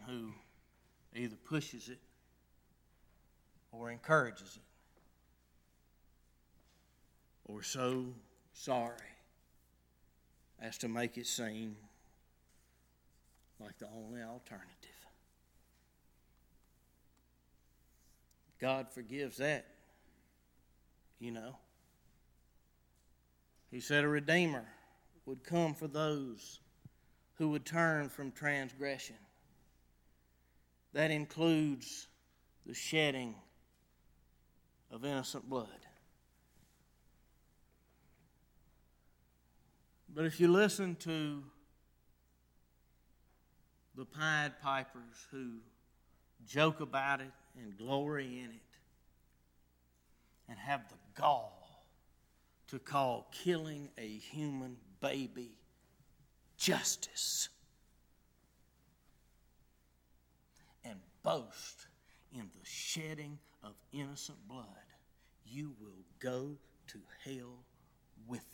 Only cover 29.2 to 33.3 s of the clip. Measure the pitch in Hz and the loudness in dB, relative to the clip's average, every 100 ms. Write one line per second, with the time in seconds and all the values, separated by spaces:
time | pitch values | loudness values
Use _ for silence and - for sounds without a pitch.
29.2 | 101 - - - - _ _ _ - _ | -20 -20 -20 -20 -20 _ _ _ -20 _
30.2 | _ _ _ _ _ _ _ 143 156 151 | _ _ _ _ _ _ _ 4 4 4
31.2 | 147 156 165 156 151 131 - - - - | 0 4 6 8 6 2 -4 -10 -12 -20
32.2 | _ _ _ _ - 127 - 160 151 131 | _ _ _ _ -12 -8 2 6 6 4
33.2 | 120 | -2